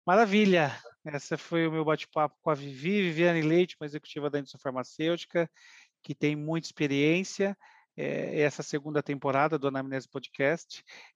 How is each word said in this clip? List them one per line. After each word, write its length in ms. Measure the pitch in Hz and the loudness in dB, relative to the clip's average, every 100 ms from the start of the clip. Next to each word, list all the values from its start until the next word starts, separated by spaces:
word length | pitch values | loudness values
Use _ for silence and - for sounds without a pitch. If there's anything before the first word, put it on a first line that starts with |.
| - | 4
Maravilha! 720 | 196 220 208 202 175 143 113 - - 156 | 6 6 6 6 6 2 -2 -14 -16 -10
Essa 320 | 143 - 160 | -10 -6 -8
foi 280 | - 165 165 | -2 0 0
o 60 | |
meu 140 | 160 156 | 0 0
bate-papo 500 | 151 - 156 151 - | 0 -2 -2 -2 -2
com 80 | 165 | -4
a 40 | |
Vivi, 480 | 143 143 131 160 208 | -2 -4 -6 -2 0
Viviane 400 | 180 156 175 165 | 0 2 2 2
Leite, 360 | 151 170 180 - | 4 4 2 -2
uma 60 | 151 | -10
executiva 440 | 147 - 151 143 | -10 -10 -6 -4
da 100 | 143 | -4
indústria 220 | 135 - | -6 -8
farmacêutica, 880 | 139 127 123 - 160 170 - 175 160 _ - - _ _ | -6 -6 -8 -4 -2 -2 -2 -2 -2 _ -20 -20 _ _
que 100 | - | -12
tem 220 | 143 147 151 | -2 -2 -2
muita 320 | 151 165 - | -2 -4 -6
experiência. 880 | - 147 139 147 175 185 - 196 196 - _ _ - | -4 -2 2 4 2 0 -2 -4 -4 -14 _ _ -8
É, 460 | 143 147 165 165 | -6 -4 -4 0
essa 200 | 147 - | 0 0
segunda 400 | - 151 147 147 | -6 -6 -4 -4
temporada 560 | 143 143 143 139 156 156 | -2 -4 0 2 2 0
do 100 | 135 | -2
Anamnese 400 | 135 135 135 - | -4 -6 -8 -8
Podcast, 760 | 139 - - 143 165 - - - - - | -12 -12 -2 0 0 -6 -20 -20 -20 -20